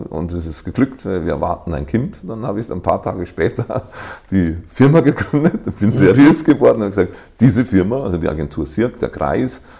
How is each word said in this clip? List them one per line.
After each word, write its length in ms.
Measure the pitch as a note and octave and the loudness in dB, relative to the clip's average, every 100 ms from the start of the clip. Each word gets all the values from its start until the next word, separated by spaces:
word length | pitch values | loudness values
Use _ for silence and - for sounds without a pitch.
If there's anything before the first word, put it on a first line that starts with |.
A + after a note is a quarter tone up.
| - | -12
uns 240 | D#2 E2+ | -8 -8
ist 120 | F2 E2 | -8 -10
es 180 | - | -12
geglückt, 420 | - - C3 - - | -8 -4 -4 -4 -6
äh, 200 | F#2 E2 | -4 -4
wir 80 | |
erwarten 400 | D2 E2+ E2+ - | -4 -4 -6 -6
ein 120 | D2+ C#2 | -8 -4
Kind. 360 | - C3+ - | -4 -4 -8
Dann 220 | F2+ A2 A#2 | -12 -10 -8
habe 140 | G2+ | -8
ich 120 | A2+ | -8
ein 100 | - | -6
paar 200 | - F#2+ | -2 -2
Tage 240 | - G#2 F2 | -4 -8 -8
später 580 | - E2 - - - - - - | -2 -2 -2 -6 -8 -8 -14 -18
<laughs> 240 | - - | -18 -4
die 240 | F#2+ E2+ E2 - | 0 0 -2 -8
Firma 340 | - C3+ E3 | 2 4 6
gegründet, 600 | C#3 D3+ - D3 D#3+ G#3+ - - | 4 0 -2 0 0 0 -6 -2
bin 120 | G2+ | 0
seriös 520 | A#2 F#2+ A#2+ C#3+ D#3+ | 4 4 8 6 6
geworden 340 | - C#3 B2 A#2 | 2 4 4 4
und 40 | |
habe 80 | G2+ | 0
gesagt, 220 | G2+ F#2 - - - | 0 -2 -4 -20 2
diese 260 | C3+ G#2 B2 | 4 4 2
Firma, 380 | F#2+ F#2 C3 | 2 0 -2
also 140 | B2+ E2+ | -2 -2
die 100 | D#2+ | -2
Agentur 360 | D#2 D2 - C#2+ | -4 -6 -6 -6
Cirque, 340 | - A#2+ - | -2 -4 -2
der 100 | - | -8
Kreis, 520 | - D2 F2 B2+ - - - | -4 -2 -2 -2 -6 -18 -20